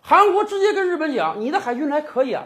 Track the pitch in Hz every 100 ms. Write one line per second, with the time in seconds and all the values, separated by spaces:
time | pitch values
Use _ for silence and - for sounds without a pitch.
0 | - 330 415 370 415 403 403 392 370 339
1 | 311 247 160 190 233 370 247 240 294 294
2 | 294 240 262 160